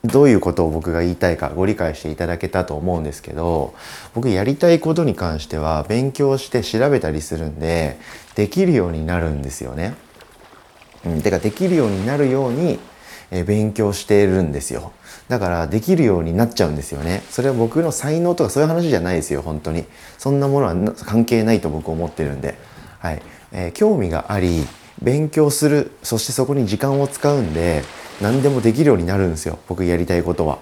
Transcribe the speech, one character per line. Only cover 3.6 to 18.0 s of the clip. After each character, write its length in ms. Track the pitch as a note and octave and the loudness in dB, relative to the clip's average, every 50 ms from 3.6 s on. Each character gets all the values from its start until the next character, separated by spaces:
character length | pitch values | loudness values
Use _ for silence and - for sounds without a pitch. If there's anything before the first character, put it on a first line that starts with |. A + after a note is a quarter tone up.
| C2+ - - - - - - - - - - | -2 -4 -8 -16 -18 -16 -16 -16 -18 -8 -6
僕 140 | A#2 B2 C3 | -2 0 0
や 160 | G2 F#2 G#2 | 0 0 0
り 120 | B2 C#3 | 0 0
た 140 | C#3 - F3 | 2 4 4
い 60 | E3+ D#3+ | 4 4
こ 160 | - D#3 D#3+ | 4 0 0
と 100 | F3 E3 | 2 0
に 100 | C3+ G2+ | 0 0
関 260 | - F#2+ E2+ D#2 D2+ | -2 -2 -4 -4 -4
し 60 | D2 | -6
て 100 | - - | -6 -6
は 280 | D#2 D2+ D#2+ D#2+ D2+ D2 - | -4 -2 0 0 -2 -2 0
勉 240 | G#2+ A#2+ C3 C#3 | 0 0 0 -2
強 260 | C3+ - C#3+ C#3 C3+ C3 | 0 0 2 2 2 0
し 100 | - - | -2 -2
て 120 | - B2 | -2 -2
調 260 | G2 - - A2 B2+ D3 | -2 0 0 2 2 4
べ 100 | C#3+ A#2 | 2 2
た 100 | - D#2+ | 0 -2
り 100 | D2+ D2+ | -2 -4
す 140 | D2+ - E2 | -4 -6 -6
る 120 | D#2+ D#2+ D2+ | -6 -6 -6
ん 100 | D2+ D#2 | -6 -4
で、 400 | D#2 E2 E2+ E2 D#2+ C#2+ - - - - - - - - - | -2 0 0 0 0 -2 -4 -8 -18 -20 -20 -20 -20 -8 -2
で 140 | - G#2 G2+ | -2 -2 0
き 160 | - F#3 G3 | 2 2 2
る 80 | F3+ | 4
よ 160 | D#3 A#2 F2+ F2 | 4 2 2 0
う 40 | |
に 140 | E2 D#2 D#2 | -2 -4 -4
な 120 | D#2+ F2+ F2 | -2 -2 0
る 120 | E2+ D#2+ | 0 -2
ん 120 | D2+ C#2+ | -2 -4
で 80 | C#2 C2+ | -6 -8
す 120 | C#2 - | -8 -10
よ 100 | B1+ B1+ | -12 -10
ね。 220 | B1+ D2+ E2+ A2 C#3+ - - - - - - - - - - - - - - - _ - - - - - - | -6 -6 -6 -6 -8 -12 -18 -20 -20 -20 -20 -20 -20 -20 -20 -20 -20 -20 -20 -20 _ -20 -20 -20 -20 -10 -8
う 40 | E2+ | -4
ん。 140 | E2 D#2 | -4 0
て 80 | C#2 G#2 | 0 0
か、 80 | F#2 E2+ | 0 0
で 120 | - G#2+ | -2 -2
き 160 | A2 - F#3 | -2 0 0
る 80 | F#3 F#3 | 2 2
よ 120 | D#3+ B2+ | 2 2
う 20 | G#2+ | 2
に 180 | G2 F#2+ G2 | 0 -2 -2
な 100 | A#2+ C#3 | -2 0
る 140 | C#3+ D3 C3 | 0 0 0
よ 180 | B2+ C3+ C3+ B2 | 2 0 0 -2
う 40 | |
に、 260 | A#2+ C#3+ F3 E3+ - - - - - - - - - - - _ | -2 0 0 -2 -2 -4 -8 -20 -20 -20 -20 -20 -20 -20 -14 _
え 100 | F2+ F2+ | -4 -4
ー、 40 | E2+ | 0
勉 280 | F#2 G#2 G#2+ G#2+ A2 | 0 0 2 0 0
強 200 | G2+ - G#2+ G2+ | 0 0 0 0
し 120 | G2 - - | 0 -4 0
て 200 | - G#2 G2+ G2+ | 4 4 6 6
る 180 | F#2+ F#2 F#2+ | 6 4 2
ん 100 | F2+ D2+ | 2 0
で 80 | C#2+ C#2+ | -2 -4
す 120 | - - | -6 -6
よ。 200 | A#1+ A#1 - - - _ - - - - - - | -8 -8 -8 -12 -18 _ -20 -20 -20 -20 -6 -4
だ 100 | B2+ A2+ | -2 -2
か 100 | G2 F2 | 0 -2
ら、 180 | F2 E2+ E2 | -2 -2 -2
で 140 | D2 F2 A2 | -2 -2 -2
き 160 | A2 E3+ F#3+ | 2 2 2
る 80 | E3+ D3 | 4 4
よ 140 | A2+ F#2+ E2+ | 4 4 2
う 40 | |
に 140 | E2 E2 E2+ | 0 0 2
な 80 | G2 A#2 | 0 0
っ 80 | A#2 | 0
ち 100 | - - | 2 0
ゃ 40 | G2+ | 0
う 40 | D2+ | 0
ん 60 | D2+ | 0
で 60 | D2 | -4
す 100 | C#2 - | -6 -8
よ 100 | C#2+ C#2+ | -8 -6
ね。 200 | D2 E2 F#2 G2+ - - | -4 -4 -4 -4 -6 -8
そ 120 | - - | -6 -2
れ 60 | B2 C#3 | 0 0
は 60 | C3 | 2
僕 260 | A#2 A#2 A2+ A#2+ D#3 | 2 0 2 2 0
の 100 | E3+ D#3+ | 0 0
才 300 | C#3+ - | -2 -4